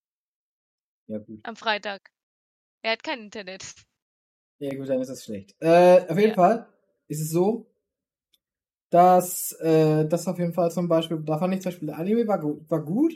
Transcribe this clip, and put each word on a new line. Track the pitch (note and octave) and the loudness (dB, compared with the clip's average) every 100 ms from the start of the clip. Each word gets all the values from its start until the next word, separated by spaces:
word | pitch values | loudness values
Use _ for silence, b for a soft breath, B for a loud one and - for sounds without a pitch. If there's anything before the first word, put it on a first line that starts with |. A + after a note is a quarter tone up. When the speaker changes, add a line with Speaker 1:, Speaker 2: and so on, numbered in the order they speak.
| _ _ _ _ _ _ _ _ _ _ - | _ _ _ _ _ _ _ _ _ _ -14
Speaker 1:
Ja, | G#2+ | -14
gut. | G#2+ G#2+ | -14 -16
Speaker 2:
Am | A#3 A3 | -16 -8
Freitag. | A#3 G#3 G#3 G3 _ _ _ _ _ _ _ _ | -4 -4 -6 -12 _ _ _ _ _ _ _ _
Er | A3 | -6
hat | A3+ | -6
kein | D#4+ C4+ | -6 -10
Internet. | G#3+ A3 F#3 F#3+ - - _ _ _ _ _ _ _ _ | -12 -14 -14 -16 -18 -20 _ _ _ _ _ _ _ _
Speaker 1:
Ja, | C#3 C3+ | -10 -8
gut, | C3+ | -4
dann | B2+ | -4
ist | C3 | -4
das | B2 - | -10 -12
schlecht. | G#2 - _ | -14 -14 _
Äh, | D#3+ E3+ F3+ F3+ F3+ | 4 6 8 6 4
auf | E3+ | 2
jeden | G#3+ | 2
Speaker 2:
Ja. | F#3+ | 4
Speaker 1:
Fall | F3+ A#3 - _ _ _ _ | 2 2 -4 _ _ _ _
ist | D3+ | -8
es | D#3 | -4
so, | E3 F#3+ A3+ - _ _ _ _ _ _ _ _ _ _ _ _ | 0 0 -2 -8 _ _ _ _ _ _ _ _ _ _ _ _
dass, | E3+ F3+ F3+ F3+ - - | 6 6 6 2 -6 -10
äh, | - D#3+ D#3+ D#3 D#3 D#3 | -6 2 4 4 2 0
das | E3+ F#3 | -2 -4
auf | F3 | -4
jeden | F3 | -4
Fall | E3+ E3+ | -2 -2
zum | E3+ F3 | -2 0
Beispiel, | E3 E3 D#3+ | 0 0 -6
da | D3+ D#3 | -4 -4
fand | F#3 | -2
ich | F#3 | -4
zum | - | -6
Beispiel, | - D3+ | -8 -10
der | D3+ | -8
Anime | F3+ A3+ G#3+ | -2 -2 0
war | F#3+ | -2
gu-, | D3+ D3 - | -4 -6 -4
war | D#3+ | -4
gut, | D3 G#3 D#4+ | -2 -2 -2